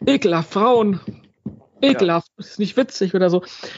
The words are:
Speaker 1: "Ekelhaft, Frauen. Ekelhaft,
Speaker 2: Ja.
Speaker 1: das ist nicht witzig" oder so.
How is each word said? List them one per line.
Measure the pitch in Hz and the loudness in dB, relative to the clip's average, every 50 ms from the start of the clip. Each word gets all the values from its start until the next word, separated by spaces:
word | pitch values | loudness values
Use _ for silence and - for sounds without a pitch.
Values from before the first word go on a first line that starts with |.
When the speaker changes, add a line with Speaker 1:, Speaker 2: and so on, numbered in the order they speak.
| - | 0
Speaker 1:
"Ekelhaft, | - 277 - - 180 170 165 156 - - | 0 2 2 2 0 0 0 -2 -2 -2
Frauen. | 196 214 247 247 233 214 202 190 175 - - - - _ _ _ _ - - - - _ _ _ _ | 0 2 4 4 4 2 0 -2 -4 -6 -12 -16 -16 _ _ _ _ -16 -16 -16 -16 _ _ _ _
Ekelhaft, | 269 277 269 - 190 170 170 170 - _ | 0 2 2 2 2 0 0 -2 -4 _
Speaker 2:
Ja. | _ | _
Speaker 1:
das | - - | -20 -20
ist | - - - | -12 -6 -6
nicht | 208 180 - | -6 -2 0
witzig" | 247 262 - - - 196 180 - | -2 -2 -2 -4 -4 -4 -2 0
oder | 185 185 175 | 0 2 2
so. | 175 180 180 - - - - - - | 2 0 -2 -6 -14 -18 -16 -16 -16